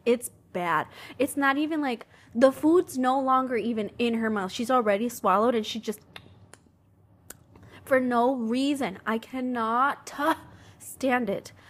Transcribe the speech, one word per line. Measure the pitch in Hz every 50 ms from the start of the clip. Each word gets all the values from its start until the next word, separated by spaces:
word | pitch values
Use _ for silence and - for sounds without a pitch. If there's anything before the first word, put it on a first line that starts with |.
| -
It's | 233 233 240 - - - - _ _ -
bad." | 185 175 170 165 156 147 - - - - - - -
It's | 262 285 - 285
not | 277 269 277 277
even, | 311 302 330 311
like, | 294 269 240 233 - _ - - - - -
the | 226 262 269
food's | 262 - - 302 330 359 349 - - 262
no | 254 254 262 269
longer | 269 262 262 262 262 254 254
even | 226 185 233 240 220 208 202 - -
in | 240 240 233
her | 226 226 220
mouth. | 220 208 190 185
She's | - - 240 220
already | 262 254 233 214 202 202 233 247
swallowed | 233 - - 208 185 196 214 240 240
and | 233 214
she | - - 226
just, | 214 - 208 - - - - - - - - - - - - - _ _ _ _ _ _ _ _ _ _ _ _ _ - - _ _ _ - - - - - - -
for | - 277 262
no | 254 254 247 233 233 247 269
reason. | 254 226 220 233 254 269 277 294 269 269 180 190 - -
I | - 220 226
cannot | 226 - - 262 254 254 247 240 226 220 226 240 262 285 247 - - - - - 285 320 302 - - - - - - - - -
stand | - - - - - 262 247 247 247 -
it. | - - - - - - - -